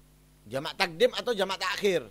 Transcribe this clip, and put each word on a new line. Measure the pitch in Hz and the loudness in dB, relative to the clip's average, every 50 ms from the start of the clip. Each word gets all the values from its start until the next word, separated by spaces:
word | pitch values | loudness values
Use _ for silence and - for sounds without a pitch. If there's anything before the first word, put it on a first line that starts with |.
| - - - - - - - - - 104 | -20 -20 -20 -20 -20 -20 -20 -20 -12 -8
jamak | 117 135 156 156 147 | -6 -6 -4 -4 -2
takdim | - 196 175 160 165 233 240 180 | 0 0 0 2 4 2 2 2
atau | 196 196 247 | 0 -4 -2
jamak | 233 190 190 190 190 185 | -2 0 -2 -2 -2 -4
takhir. | 190 180 202 - 190 202 180 151 117 101 | -4 -4 -2 0 2 2 2 2 0 -4